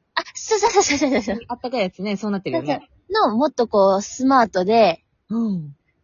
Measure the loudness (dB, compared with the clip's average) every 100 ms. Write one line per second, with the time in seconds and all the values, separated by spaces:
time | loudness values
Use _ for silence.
0 | _ -8 -8 -10 -4 0 2 2 2 0
1 | 0 0 -2 -6 -10 -12 -6 -4 -4 -4
2 | -6 -4 -4 -4 -4 -4 -2 -6 -8 _
3 | -4 0 0 2 0 -2 0 2 4 2
4 | -2 -2 2 4 2 0 2 4 4 2
5 | _ _ -8 -4 -4 -4 -8 -16 _ _